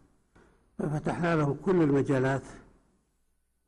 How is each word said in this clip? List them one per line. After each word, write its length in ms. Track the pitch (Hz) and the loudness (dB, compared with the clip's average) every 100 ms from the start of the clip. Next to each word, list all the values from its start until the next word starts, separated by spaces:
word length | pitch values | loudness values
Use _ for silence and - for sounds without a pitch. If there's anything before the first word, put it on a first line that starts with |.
| _ _ _ _ _ _ _ - | _ _ _ _ _ _ _ -8
ففتحنا 580 | 151 151 - 120 170 165 | -4 -4 -4 -2 0 2
لهم 180 | 143 135 - | 0 -2 0
كل 160 | 180 | 2
المجالات 640 | 151 139 127 135 131 135 - - - _ _ _ _ _ _ _ _ _ | 4 2 2 2 0 -2 -6 -18 -20 _ _ _ _ _ _ _ _ _